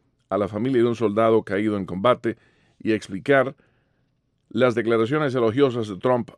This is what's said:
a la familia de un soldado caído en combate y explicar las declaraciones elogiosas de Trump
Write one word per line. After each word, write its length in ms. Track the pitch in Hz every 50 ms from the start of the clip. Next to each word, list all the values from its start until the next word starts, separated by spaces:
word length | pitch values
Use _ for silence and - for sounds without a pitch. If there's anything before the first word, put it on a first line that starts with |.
| _ _ _ _ _ -
a 80 | 95 101
la 80 | 101
familia 340 | 95 107 104 117 135 135 117
de 80 | 117 120
un 60 | 117
soldado 480 | 110 117 104 101 113 113 113 113 110
caído 340 | - - 98 101 107 110 104
en 80 | 101 92
combate 540 | - 87 92 101 123 120 - - 117 - _ _ _ _ _ _ _ _ _
y 140 | - 107
explicar 640 | 110 104 - - 147 - - 139 139 135 127 135 - _ _ _ _ _ _ _ _ _ _ _ _ _ _ _ _ _ _ _
las 260 | - 113 127 127 110
declaraciones 600 | 117 104 113 117 113 113 113 147 151 156 135 120
elogiosas 540 | 131 117 110 104 139 143 131 117 123 110 107
de 80 | 98
Trump 340 | 90 - 131 123 120 110 - -